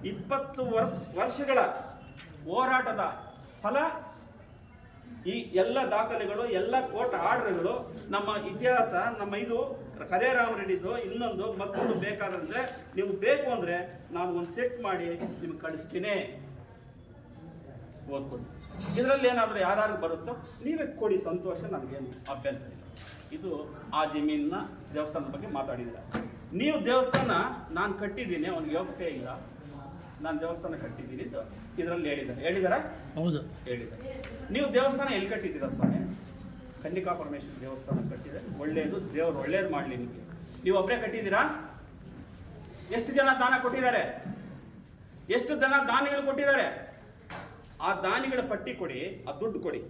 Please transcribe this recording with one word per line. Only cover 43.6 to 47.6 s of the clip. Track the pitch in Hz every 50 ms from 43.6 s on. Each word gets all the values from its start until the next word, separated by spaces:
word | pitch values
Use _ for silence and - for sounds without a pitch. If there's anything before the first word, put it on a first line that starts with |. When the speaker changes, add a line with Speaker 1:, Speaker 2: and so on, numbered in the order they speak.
| 247
Speaker 1:
ಕೊಟ್ಟಿದ್ದಾರೆ? | 247 247 262 254 247 240 202 - - - - - - - - - - - - - - - - - - - - - - - - - - 202 240
ಎಷ್ಟು | 240 - 302 247 269
ಜನ | 269 269 277 277 269
ದಾನಿಗಳು | 233 269 285 285 285 277 277 269
ಕೊಟ್ಟಿದ್ದಾರೆ? | 269 269 285 277 277 247 - - - - - - - - - - - - - - - - - - - -